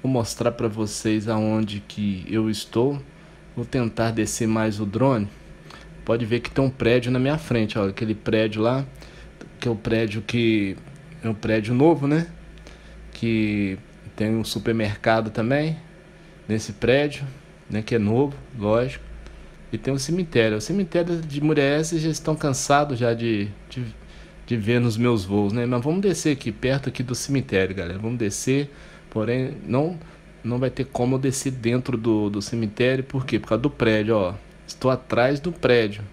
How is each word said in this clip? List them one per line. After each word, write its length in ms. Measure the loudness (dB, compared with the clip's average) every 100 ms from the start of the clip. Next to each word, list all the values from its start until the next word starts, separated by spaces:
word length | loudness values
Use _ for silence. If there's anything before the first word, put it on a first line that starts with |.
Vou 80 | 2
mostrar 400 | 0 0 0 0
pra 160 | 2 -2
vocês 600 | 0 -4 -2 0 0 2
aonde 520 | 0 2 2 0 -4 -10
que 380 | -4 -2 -2 -2
eu 220 | 0 0
estou. 520 | -2 -2 0 2 0 -10 -20 -20 -20 -14 -10
Vou 80 |
tentar 480 | -4 -2 -2 0 0
descer 340 | 0 -2 0 0
mais 320 | 2 0 -2
o 40 | -4
drone. 440 | 2 2 2 -2 -6 -20 -20 -20 -20 -20 -12
Pode 220 | -2 0 2
ver 160 | -2
que 100 | 0
tem 120 | 0
um 60 | 0
prédio 420 | 2 4 4 4
na 80 | 2
minha 180 | 2 0
frente, 420 | 0 0 2 0
ó, 80 | -2
aquele 280 | -2 -2 -2
prédio 460 | 2 2 2 2
lá, 240 | 2 2 -4 -12 -20 -18 -20 -18 -20 -6
que 80 | -2
é 40 |
o 40 | -2
prédio 460 | 0 0 0 -4
que 540 | -4 0 2 2 0 -4 -14 -18 -18 -8
é 60 | -6
um 40 |
prédio 400 | -4 0 0 2
novo, 340 | 4 6 6 2
né? 200 | 2 0 -10 -18 -20 -20 -20 -20 -18 -18
Que 640 | -4 0 2 2 2 0 -4 -12 -20 -18 -4
tem 200 | 0 0
um 80 |
supermercado 880 | -2 -2 0 0 0 0 2 2 2
também 480 | -2 0 2 0 -4 -10 -20 -20 -20 -20 -18 -4
nesse 240 | -4 -4
prédio, 520 | 0 4 4 2 -4 -10 -12 -20 -20 -6
né? 120 | -6
Que 140 | 0 2
é 40 |
novo, 360 | 4 4 2 -2 -14 -4
lógico. 460 | 2 2 2 -6 -14 -16 -16 -18 -20 -20 -10
E 60 | -6
tem 160 | -2
um 40 | -2
cemitério. 600 | -2 -2 2 4 4 2
O 40 |
cemitério 560 | 0 -2 0 0 0 -2
de 240 | -4 0
Muriaé, 420 | 2 4 4 2
vocês 180 | 0 0
já 80 | -2
estão 260 | -2 -2 0
cansados 640 | 0 -2 2 2 4 0
já 160 | 0
de, 360 | 0 0 0 -2 -8 -14
de, 140 | -10 -10 -12 -18 -20 -20 -20 -4
de 100 | -2
ver 240 | 2 4
nos 160 | 4 2
meus 300 | 2 2 2
voos, 260 | 2 2
né? 140 | 0 0
Mas 180 | 0
vamos 160 | 0 2
descer 320 | 0 2 0
aqui, 220 | 0 -4
perto 340 | -2 0 0 -2
aqui 160 | -6
do 100 | -4
cemitério, 640 | -4 0 -2 2 2 2 -2
galera. 240 | -6 -6
Vamos 180 | -4 -2
descer, 560 | -2 -2 0 0 0 -10 -20 -20 -8
porém, 480 | -4 0 0 -2 -6 -2
não, 340 | 0 0 -4 -14 -20 -20 -10
não 160 | -4 0
vai 120 | 0
ter 160 | -2 -6
como 300 | 0 0 2
eu 40 |
descer 320 | 0 -2 -4
dentro 460 | -2 0 0 0 -2
do, 320 | 2 2 2
do 120 | -2
cemitério. 600 | -4 -2 -4 2 2 2
Por 220 | -2 -6 -2
quê? 140 | -4
Por 100 | 0
causa 120 | 0
do 80 | 0
prédio, 460 | 2 2 4 2 2
ó. 200 | 2 -4 -14 -20 -20
Estou 260 | -2 0
atrás 480 | 0 0 2 2 2
do 120 | -4
prédio. 520 | 0 4 4 4 -4 -12